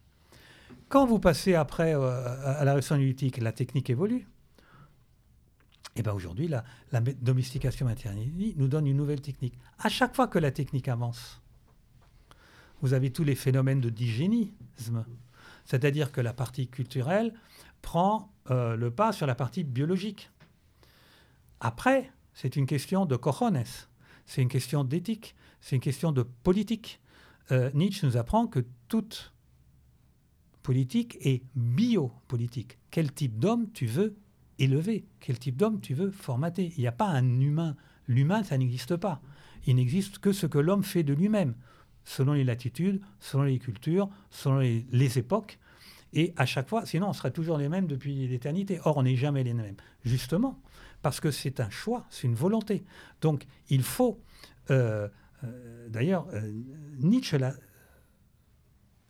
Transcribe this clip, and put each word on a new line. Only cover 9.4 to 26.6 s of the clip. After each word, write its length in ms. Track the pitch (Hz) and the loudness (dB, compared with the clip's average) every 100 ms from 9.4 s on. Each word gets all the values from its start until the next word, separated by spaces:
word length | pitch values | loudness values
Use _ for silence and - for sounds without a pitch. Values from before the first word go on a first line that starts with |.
| 123 - - - | -8 -8 -20 -4
À 80 | 214 | -2
chaque 260 | - 254 | 0 0
fois 140 | 269 254 | 2 2
que 100 | 175 | 2
la 140 | 151 | 2
technique 340 | 131 135 135 135 | 0 -2 -2 -2
avance, 560 | 120 120 120 - - - - _ _ _ - - - - - - - - - | -2 -2 -6 -12 -20 -20 -20 _ _ _ -20 -20 -20 -20 -20 -20 -20 -20 -4
vous 120 | 131 | 0
avez 160 | 131 131 | 2 0
tous 140 | - | 0
les 100 | 151 | 0
phénomènes 460 | 127 135 131 131 135 | 0 2 2 4 2
de 100 | 120 | 0
digénisme. 1120 | 110 120 110 180 233 202 - - - 117 117 110 - - - - - | 0 -2 0 2 0 0 -6 -18 -12 -4 -4 -4 -12 -20 -20 -20 -20
C'est-à-dire 480 | - 131 147 147 151 | -4 0 2 2 -2
que 80 | - | -2
la 120 | 117 | -2
partie 360 | - 127 - 127 | -2 -6 -4 -6
culturelle 640 | - 123 135 123 196 226 220 - - - - | -6 -6 -4 0 0 0 -4 -18 -20 -20 -16
prend, 500 | - 165 190 214 208 _ - | -4 0 2 0 -4 _ -2
euh, 260 | 127 120 113 | 0 0 0
le 160 | 120 | 0
pas 200 | 120 220 | 2 2
sur 140 | - 143 | 2 0
la 80 | |
partie 300 | 120 127 - | 0 -2 -4
biologique. 640 | 151 120 151 185 214 208 - _ - _ _ _ _ _ _ - _ _ _ - | -4 -2 0 0 -2 -8 -16 _ -20 _ _ _ _ _ _ -20 _ _ _ -6
Après, 540 | 117 117 254 269 262 - _ | -6 0 2 2 0 -12 _
c'est 220 | - 131 | -6 -4
une 120 | 143 135 | -2 0
question 400 | 147 - 190 185 | -2 0 0 0
de 100 | 123 | 0
cojones, 480 | 156 135 240 156 113 - - _ - - | -2 0 0 0 -4 -10 -18 _ -20 -20
c'est 160 | - - | -8 -2
une 80 | 123 | 0
question 360 | 135 - 147 | 0 -2 -2
d'éthique, 500 | 131 160 180 220 - - - _ | -2 -2 -4 -6 -8 -20 -20 _
c'est 140 | - | -4
une 80 | 131 | -2
question 300 | 147 131 165 | -2 -2 0
de 100 | 135 | 0
politique. 800 | 120 - - 185 | -2 -2 2 2